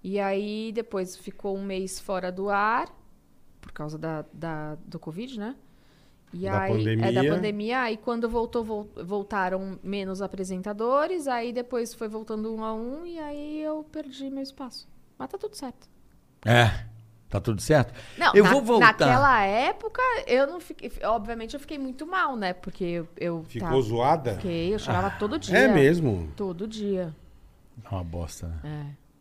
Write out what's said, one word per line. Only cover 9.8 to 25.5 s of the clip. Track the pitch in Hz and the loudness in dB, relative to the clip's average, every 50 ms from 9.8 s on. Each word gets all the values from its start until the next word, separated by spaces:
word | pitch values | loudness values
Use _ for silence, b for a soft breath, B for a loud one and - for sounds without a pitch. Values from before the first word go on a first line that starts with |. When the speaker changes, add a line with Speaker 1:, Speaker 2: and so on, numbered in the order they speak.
| - | -8
Speaker 1:
menos | 196 202 202 196 190 185 185 | -6 -4 -4 -4 -4 -4 -6
apresentadores, | 202 185 - 190 190 185 190 180 185 208 208 202 220 240 262 285 302 339 370 349 285 | -6 -6 -6 -6 -6 -4 -4 -6 -4 -6 -4 -2 0 2 4 2 2 2 -2 -2 -2
aí | 277 247 240 233 240 226 | -2 -2 -2 -2 -4 -4
depois | 247 240 247 262 233 233 226 233 | -6 -6 -4 -2 -4 -4 -4 -6
foi | - 233 | -8 -8
voltando | 214 214 220 220 220 226 214 214 220 220 | -8 -6 -8 -8 -6 -6 -6 -4 -6 -6
um | 220 220 | -4 -4
a | 220 220 | -4 -4
um, | 220 226 240 269 311 339 | -4 -6 -8 -8 -8 -10
e | 349 339 330 | -10 -10 -10
aí | 302 294 294 294 294 302 302 302 | -10 -10 -10 -10 -8 -8 -8 -6
eu | 311 302 311 311 302 311 | -4 -4 -4 -6 -8 -10
perdi | - 311 302 277 262 269 269 269 | -12 -12 -10 -10 -12 -10 -10 -8
meu | 269 269 269 | -6 -8 -8
espaço. | 269 - - 277 240 - - - - - - - _ _ | -10 -10 -12 -14 -12 -12 -16 -18 -18 -20 -20 -20 _ _
Mas | _ 262 269 | _ -12 -10
tá | - | -10
tudo | 392 - 427 - | -8 -8 -10 -10
certo. | - 294 247 - - - _ _ _ - - _ - _ _ _ _ - | -10 -12 -12 -12 -14 -20 _ _ _ -20 -20 _ -20 _ _ _ _ 2
Speaker 3:
É, | 107 120 120 120 110 - - - - - - - - - - _ - | 4 6 8 8 6 4 -2 -6 -10 -14 -18 -20 -20 -20 -20 _ -4
tá | - 101 | -4 -2
tudo | - - 113 101 | -2 0 -2 -2
certo? | - - 156 147 117 - B B B B B | 2 4 6 6 4 2 B B B B B
Speaker 1:
Não, | - 339 - - | 2 2 8 8
Speaker 3:
Eu | 202 208 | 10 10
Speaker 1:
na-, | 277 | 10
Speaker 3:
vou | 277 277 240 | 8 6 6
voltar. | 220 240 214 240 | 4 6 8 8
Speaker 1:
naquela | 220 220 - 160 139 247 262 285 277 254 220 202 | 8 8 8 6 6 8 8 8 6 6 6 4
época, | 196 202 226 269 339 403 - - 440 - - 508 508 480 - - | 4 2 2 2 0 0 -2 -6 -6 -2 0 0 2 0 0 0
eu | - 240 262 277 | 2 4 4 4
não | 285 339 359 | 2 -2 -10
fiquei, | 330 - 311 - - 233 - - - | -12 -14 -16 -12 -12 -12 -10 -4 -2
obviamente | 202 220 233 202 220 233 226 220 226 254 | 0 0 0 -2 -6 -8 -8 -8 -8 -10
eu | 285 | -10
fiquei | 285 - 320 | -10 -8 -8
muito | 285 269 262 247 262 311 | -8 -6 -8 -8 -8 -8
mal, | 320 370 381 349 302 262 | -4 0 0 0 0 0
né? | 226 202 180 | -2 -2 -4
Porque | 185 180 - 185 - - 190 | -4 -4 -8 -12 -6 -4 -4
eu, | 170 170 170 165 170 - | -2 -2 -4 -6 -8 -8
eu | - - 175 170 165 156 | -6 -4 -4 -4 -4 -8
Speaker 2:
Ficou | - - 117 - 170 | -8 -8 -6 -2 2
Speaker 1:
tava, | 127 135 | 2 2
Speaker 2:
zoada? | 127 107 117 117 120 139 165 165 131 120 101 | 2 2 2 2 4 4 4 4 2 -4 -4
Speaker 1:
Fiquei, | 87 - 185 170 165 165 180 214 | -2 -4 -4 -2 -2 0 0 -2
eu | 214 | -2
chorava | - - 123 180 185 196 | -2 0 0 0 0 0
todo | - - 208 208 262 | -2 -2 -2 -2 -2
dia. | 320 - - | -4 -2 4